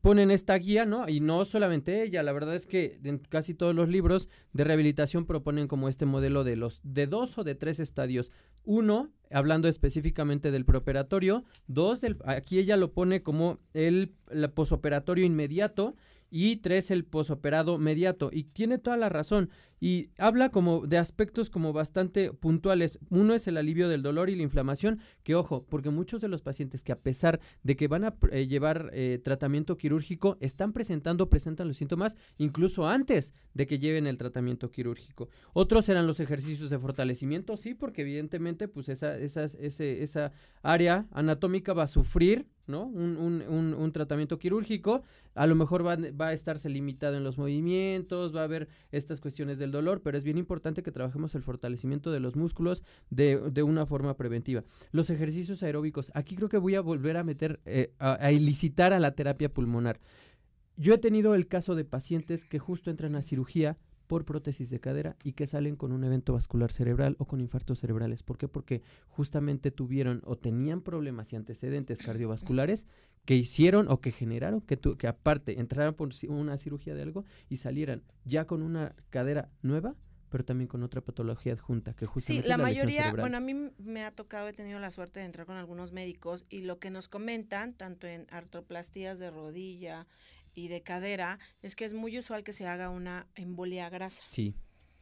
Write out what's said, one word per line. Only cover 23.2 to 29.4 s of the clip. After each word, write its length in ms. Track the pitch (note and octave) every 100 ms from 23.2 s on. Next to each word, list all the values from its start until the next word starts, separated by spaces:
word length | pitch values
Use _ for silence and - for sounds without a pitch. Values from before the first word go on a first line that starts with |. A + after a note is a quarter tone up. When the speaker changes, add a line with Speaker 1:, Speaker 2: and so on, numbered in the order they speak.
| G#3+
Speaker 1:
es 160 | A3+ G3+
el 80 | D#3+
alivio 320 | D3+ E3 F3
del 120 | D3+
dolor 280 | C#3 D3+ F#3
y 60 | F#3
la 60 |
inflamación, 580 | D3+ C#3 C3 C#3 G3+ A3 - _
que 120 | - E3
ojo, 300 | F3 C3+ -
porque 240 | D3+ C#3
muchos 320 | D3+ F3+ A3+
de 80 | G#3
los 120 | E3+
pacientes 420 | C#3+ C3+ C#3 C3
que 100 | -
a 80 | B2
pesar 400 | - C3 E3+ E3 - -
de 120 | C3 C#3
que 140 | D3+
van 160 | D#3 A3
a, 100 | A3 E3+
eh, 160 | C3+ C3+
llevar, 440 | C#3 D3+ D#3+ D#3
eh, 260 | - B2+ B2
tratamiento 540 | C3+ C3+